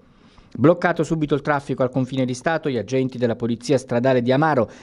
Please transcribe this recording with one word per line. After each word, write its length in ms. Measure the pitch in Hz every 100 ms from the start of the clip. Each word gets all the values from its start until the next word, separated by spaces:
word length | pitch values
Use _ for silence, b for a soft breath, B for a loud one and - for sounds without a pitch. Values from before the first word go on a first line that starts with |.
| b b b b b
Bloccato 520 | - 139 175 180 170
subito 320 | 151 160 151 147
il 60 |
traffico 420 | 151 143 - 127
al 80 | 127
confine 340 | - 127 135 127
di 80 |
Stato, 360 | 123 - 160 156
gli 80 | 123
agenti 420 | 101 131 131 123
della 160 | 120 113
polizia 420 | 117 117 - 135
stradale 460 | - 120 127 127
di 80 | 117
Amaro 360 | 131 156 135 110 B